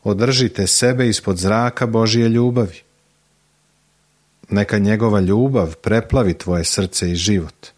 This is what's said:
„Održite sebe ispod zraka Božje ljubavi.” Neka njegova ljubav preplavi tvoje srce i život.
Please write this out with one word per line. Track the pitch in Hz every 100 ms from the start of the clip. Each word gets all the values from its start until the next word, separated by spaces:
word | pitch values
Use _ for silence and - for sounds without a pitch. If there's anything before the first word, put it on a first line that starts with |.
„Održite | 104 98 120 131 120 - 92
sebe | - 123 127 120
ispod | 104 - 90
zraka | 95 110 120 - 120
Božje | 113 113 117 117
ljubavi.” | 117 123 123 101 - _ _ _ _ _ _ _ _ _ _ _ _ _ _ _ _ -
Neka | 101 101 107
njegova | 101 107 113 104
ljubav | 92 104 135 127 82 82
preplavi | - 110 113 135 101
tvoje | 82 - 87
srce | 82 - 95 - 90
i | 87
život. | 92 98 80 _ -